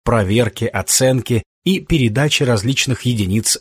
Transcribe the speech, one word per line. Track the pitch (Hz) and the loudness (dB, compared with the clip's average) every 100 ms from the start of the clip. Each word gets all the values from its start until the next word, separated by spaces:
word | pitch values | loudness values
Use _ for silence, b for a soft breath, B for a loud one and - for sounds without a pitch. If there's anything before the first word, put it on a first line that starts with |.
проверке, | - 117 95 110 113 - 113 | -2 0 2 2 0 -2 -4
оценке | 98 - - 131 131 - 117 - _ | -4 -2 0 2 0 0 -2 -4 _
и | 175 190 | -2 -2
передаче | - 165 120 110 147 - | 0 2 2 0 0 0
различных | 135 113 110 135 - 123 | 0 0 0 -2 -2 -2
единиц | 123 117 92 107 104 - | -2 -2 0 0 -2 -4